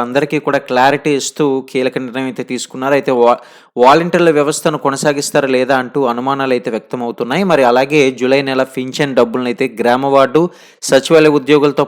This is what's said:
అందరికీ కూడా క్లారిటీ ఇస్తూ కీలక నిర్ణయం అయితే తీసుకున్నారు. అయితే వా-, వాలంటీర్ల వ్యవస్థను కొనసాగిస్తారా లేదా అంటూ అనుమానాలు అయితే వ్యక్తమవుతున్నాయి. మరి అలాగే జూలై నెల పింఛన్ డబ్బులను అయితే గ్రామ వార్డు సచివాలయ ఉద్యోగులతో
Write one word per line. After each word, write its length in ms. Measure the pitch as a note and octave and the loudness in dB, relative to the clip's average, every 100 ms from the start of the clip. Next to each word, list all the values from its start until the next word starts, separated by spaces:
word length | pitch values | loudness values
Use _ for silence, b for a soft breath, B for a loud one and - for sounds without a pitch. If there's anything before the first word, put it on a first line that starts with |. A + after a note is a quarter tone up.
| A#2+ | 0
అందరికీ 340 | C3 D3 D3+ C#3+ | -2 -2 -4 -2
కూడా 120 | C#3 - | -4 -2
క్లారిటీ 420 | B2+ C3 C#3+ D3+ C#3 | 2 2 2 -2 -2
ఇస్తూ 240 | - - D3 C3 C3 | -4 -2 -2 -2 -4
కీలక 280 | C3 B2+ C3 B2+ | -4 -2 -4 -8
నిర్ణయం 220 | B2 C3 | -8 -8
అయితే 120 | B2 B2+ | -8 -8
తీసుకున్నారు. 440 | B2 - C3 C3+ C#3+ | -8 -10 -6 -2 0
అయితే 120 | C#3+ B2+ | 0 2
వా-, 160 | A#2 A#2+ B B B - | 2 2 B B B 2
వాలంటీర్ల 460 | B2+ D#3 F3 E3+ E3+ D3 | 4 4 2 0 2 2
వ్యవస్థను 380 | D3 D3 E3+ D#3 C#3+ | 0 -2 -4 -2 -4
కొనసాగిస్తారా 640 | C3+ D3+ C#3+ - D3 C3+ B2+ | -2 -2 -2 -2 -2 0 0
లేదా 200 | B2+ C3 | 0 0
అంటూ 160 | B2 C#3+ C3 | -2 -4 -2
అనుమానాలు 420 | A#2 C3 C#3 C3 B2 | -2 -4 -4 -2 -2
అయితే 120 | B2 A2 | -4 -8
వ్యక్తమవుతున్నాయి. 680 | - B2+ A#2+ A2+ A#2+ D3+ G3 | -8 -10 -8 -6 -4 -2 0
మరి 140 | D3+ B2 | 2 4
అలాగే 320 | B2 C#3 D3+ C3+ B2 | 2 2 2 0 0
జూలై 200 | B2+ C#3 C3+ | 0 0 0
నెల 120 | C3 C3 - | -2 -4 -4
పింఛన్ 400 | B2+ B2 D3 B2+ | -8 -4 -2 0
డబ్బులను 320 | A#2+ A#2+ B2 | 0 0 -4
అయితే 140 | A#2 C3 A2 | -4 -4 -2
గ్రామ 240 | A#2 B2 C#3 C3+ | 0 0 2 2
వార్డు 280 | C3+ C#3+ F3 B B B - | 4 2 -2 B B B 0
సచివాలయ 460 | C3+ C3 D#3+ D#3 D3 | 0 4 4 4 2
ఉద్యోగులతో 440 | C3 D3+ D3 C#3 | 2 2 2 0